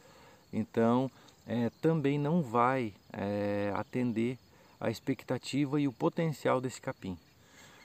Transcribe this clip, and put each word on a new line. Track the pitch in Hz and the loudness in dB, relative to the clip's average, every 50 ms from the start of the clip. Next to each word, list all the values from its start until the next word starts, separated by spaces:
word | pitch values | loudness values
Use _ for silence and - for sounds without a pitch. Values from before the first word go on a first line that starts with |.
| - - - - - - - - - - - | -20 -20 -20 -20 -20 -20 -20 -20 -16 -6 -4
Então, | 107 107 - - 117 113 113 120 127 135 131 - - - - - - - | -4 -4 -2 2 2 4 4 4 2 2 -2 -6 -12 -20 -20 -20 -18 -10
é, | - 110 120 120 113 - - | -6 -4 -2 -2 -2 -2 0
também | - 160 165 160 135 139 143 147 | 2 2 2 4 2 2 2 2
não | 143 143 165 180 151 | 0 2 2 2 0
vai, | 117 107 120 120 123 131 135 123 107 95 - - - | 2 2 4 4 4 4 2 -2 -4 -6 -10 -20 -12
é, | - 98 98 101 104 104 101 101 101 101 101 101 98 | -6 -4 -2 -2 0 0 0 0 0 0 0 0 -2
atender | 98 107 - - 127 123 123 110 110 113 123 131 - - - - - - - - - | -2 -4 -2 -2 -2 0 0 0 0 0 -2 -2 -6 -12 -20 -20 -20 -20 -20 -12 -6
a | - 113 | -4 -4
expectativa | 113 - - - 135 - - - 135 123 - - - 135 147 135 139 151 | -4 -4 -4 -4 -4 -4 -2 -4 -4 -4 -4 -4 -2 0 0 0 0 0
e | 143 139 | 0 0
o | 117 | -2
potencial | - 147 170 - - 170 160 143 - - 127 127 131 | 0 -2 -2 0 0 -2 -2 -2 -2 0 0 0 0
desse | 127 131 - - | -2 -4 -8 -8
capim. | - 135 - - - 98 90 82 - _ _ - - - - - - - - - | -10 -10 -10 -8 -8 -10 -10 -10 -12 _ _ -20 -20 -20 -20 -20 -20 -20 -20 -20